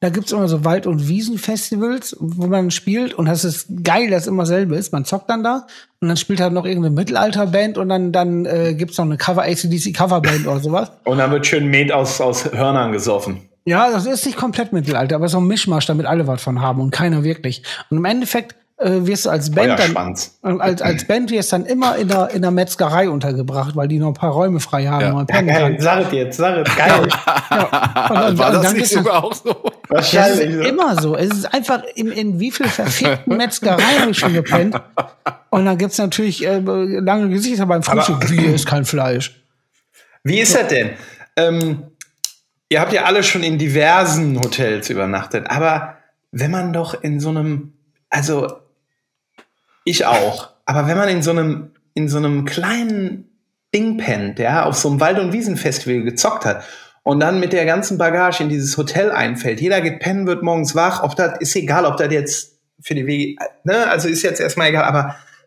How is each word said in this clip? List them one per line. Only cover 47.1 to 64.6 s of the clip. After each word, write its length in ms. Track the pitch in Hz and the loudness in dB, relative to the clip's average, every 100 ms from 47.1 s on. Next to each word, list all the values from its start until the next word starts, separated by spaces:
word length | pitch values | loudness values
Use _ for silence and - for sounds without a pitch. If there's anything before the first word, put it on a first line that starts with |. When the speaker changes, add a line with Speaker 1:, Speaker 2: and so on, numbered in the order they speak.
| 147 | -4
Speaker 2:
so 80 | 156 | -2
einem, 460 | 156 151 143 147 - _ _ - | -2 -2 -4 -8 -16 _ _ -6
also 380 | - 143 147 - - _ _ _ _ _ _ _ _ _ _ _ _ | -4 0 0 -2 -6 _ _ _ _ _ _ _ _ _ _ _ _
ich 220 | - 170 - | -4 0 2
auch. 440 | 117 104 107 - _ | 2 2 -2 -10 _
Aber 240 | - 143 147 | -4 0 2
wenn 80 | 175 | 2
man 120 | 202 | 2
in 140 | 180 | 0
so 80 | 156 | 0
einem, 400 | 170 160 151 - _ _ | 0 0 -2 -8 _ _
in 160 | - 151 | -4 -2
so 80 | 147 | 0
einem 280 | 147 143 | 0 0
kleinen 880 | 143 - 185 233 233 208 185 190 - _ _ _ _ | -2 -4 -2 -2 -2 -2 -4 -6 -14 _ _ _ _
Ding 240 | 208 220 220 | -2 0 -2
pennt, 400 | - 104 101 101 | -2 -2 -4 -4
ja, 260 | 117 160 | 0 0
auf 120 | 151 139 | 0 0
so 120 | 147 | 0
einem 120 | 143 | 2
Wald- 180 | 156 190 | 2 0
und 140 | 180 | 0
Wiesenfestival 720 | 220 214 165 143 127 123 123 | -2 -4 -4 -4 -4 -2 -2
gezockt 420 | 117 120 113 - | -2 -2 -2 -2
hat 200 | 110 98 - - - _ | -2 -4 -8 -20 -20 _
und 180 | - 143 | -2 2
dann 180 | 156 190 | 2 0
mit 140 | 180 | 0
der 140 | 185 160 | 0 2
ganzen 320 | 175 202 185 | 0 -2 -2
Bagage 440 | 165 175 180 175 | 0 2 0 0
in 60 | 151 | -2
dieses 280 | 147 139 143 | -2 -2 -2
Hotel 340 | 143 - 208 | -2 0 0
einfällt, 500 | - 117 120 127 113 | 0 -2 -2 -4 -2
jeder 200 | 175 196 | 0 0
geht 200 | 160 160 | 0 -4
pennen, 260 | 180 196 185 | -4 -2 -2
wird 160 | 175 | -2
morgens 320 | 175 165 143 | -2 -2 0
wach, 280 | 160 170 - | 0 0 0
ob 140 | 139 160 | -2 0
das, 220 | 170 170 | -2 -2
ist 140 | 160 | -4
egal, 300 | 196 147 156 | -4 0 0
ob 120 | 151 - | 0 0
das 140 | 147 | 0
jetzt 460 | 151 147 202 - _ _ _ | 0 -2 -6 -8 _ _ _
für 140 | - | -8
die 120 | 151 131 | -4 -2
W 100 | 143 | -2
G, 200 | 143 147 - - | -4 -6 -10 -6
ne, 240 | 165 220 220 | -2 0 2
also 200 | 170 165 | 0 0
ist 140 | 165 | 0
jetzt 180 | 185 - | -2 -2
erstmal 280 | 165 - | -2 0